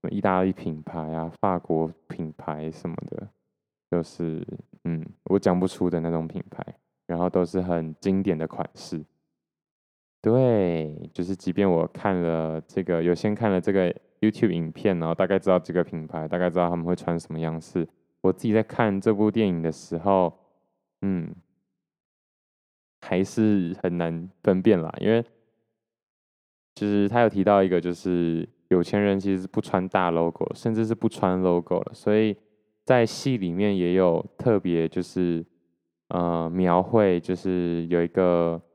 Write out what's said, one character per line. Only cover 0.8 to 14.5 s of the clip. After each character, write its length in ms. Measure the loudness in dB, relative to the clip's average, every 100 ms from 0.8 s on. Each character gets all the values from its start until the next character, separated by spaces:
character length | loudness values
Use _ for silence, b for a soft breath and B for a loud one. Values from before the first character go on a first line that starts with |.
牌 160 | -10 -10 -6
啊、 160 | -6 -8 -4
法 180 | -2 -2
国 320 | 0 0 0 -6 _
品 240 | -10 -10 -10
牌 340 | -10 -8 -8
什 180 | -8 -10
么 60 | -10 -10
的， 180 | -14 -14 _ _ _ _ _ _
就 120 | -4
是， 440 | -4 -6 -6 -6 -10 -14 -18 -12
嗯， 180 | -6 -6 -8 -16
我 140 | 0 2
讲 200 | 2 2
不 80 | 0
出 220 | 0 -2
的 120 | 0
那 100 | -2
种 180 | -4 -4
品 140 | -10 -14
牌， 120 | -14 -16 -16 _ _ _
然 120 | -2
后 120 | 0
都 160 | 0 0
是 160 | -2
很 320 | -2 -2 -4 -6
经 240 | -2 0
典 140 | 0 -2
的 100 | -4
款 220 | -8 -10
式。 280 | -12 -12 -10 -12 _ _ _ _ _ _ _ _ _ _ _
对， 880 | 2 4 4 4 2 0 -4 -10 -12
就 100 | -6
是 100 | -6
即 160 | -4 -4
便 200 | 2 4
我 160 | 4 0
看 280 | -2 -2 0
了 400 | 0 0 -2 -6
这 200 | -6 -6
个， 200 | -2 0
有 120 | 2
先 200 | 2 0
看 160 | 0 0
了 80 | 2
这 140 | 2
个 220 | 2 0 -2 _ _
YouTube 300 | 0 2 0